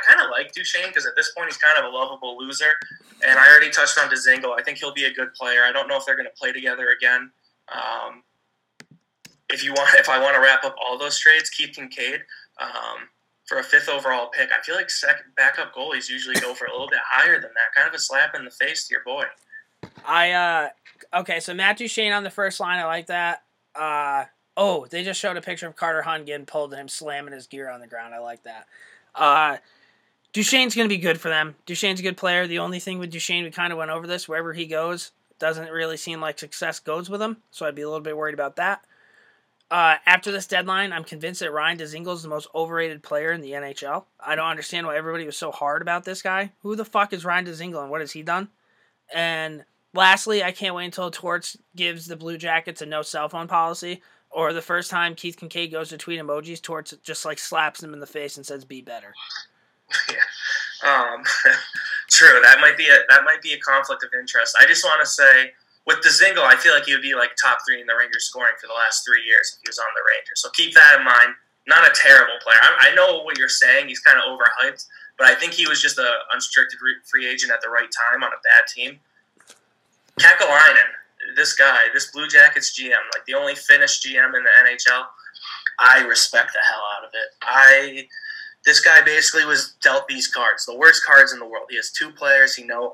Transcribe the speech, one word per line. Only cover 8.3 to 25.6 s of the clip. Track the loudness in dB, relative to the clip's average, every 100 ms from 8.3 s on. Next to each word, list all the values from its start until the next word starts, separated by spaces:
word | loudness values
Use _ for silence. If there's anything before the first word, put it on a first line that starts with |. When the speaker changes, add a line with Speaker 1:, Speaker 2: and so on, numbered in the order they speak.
| _ _ _ _ -20 _ _ _ _ -20 _ -10
Speaker 1:
if | -8
you | -4
want, | -2 2 4
if | 4
I | 2
wanna | 2 2
wrap | 4 2
up | -2 -8
all | -8 -6
those | -6 0
trades, | 4 4 2
Keith | -8 -10 -12
Kincaid, | -16 -10 -8 -8 -12 -20 _ -14
um, | -12 -10 -12 -14 -18 _ _ _ -8
for | -8
a |
fifth | 2 2 2
overall | -4 -2 -4 -4
pick. | -4 -2
I | -4
feel | -4 -6
like | -6
second | -4 -2 -4 -6 -2
backup | -2 -2 -8
goalies | -10 -10 -8 -8
usually | -10 -6 -6
go | -6 -8
for | -10
a |
little | -10 -6
bit | -6
higher | -2 0 2 0
than | -2
that. | -6 -2 -2
Kind | -2
of |
a | -4
slap | -6 -4 -4 -6
in | -12
the |
face | -8 -6 -6 -6
to |
your | -8
boy. | -6 -10 -10 -12 _ -20 _ _ -20 -14
Speaker 2:
I, | -4 0 0
uh, | 0 -2 -2 -6 -10 _ _ -8 -8
okay, | -6 -8
so | -8
Matt | -2 -2 -2
Duchene | -6 -6 -4
on | -4
the | -6
first | -6 -6 -6
line. | -6 -4
I | -4
like | -6 -6
that. | -6 -4 -6 _ _ _ -10
Uh, | -6 -4 -4 -6 -8 _ _ -2
oh, | -2 -2 -6
they | -10
just | -8 -8
showed | -8 -8
a |
picture | -10 -12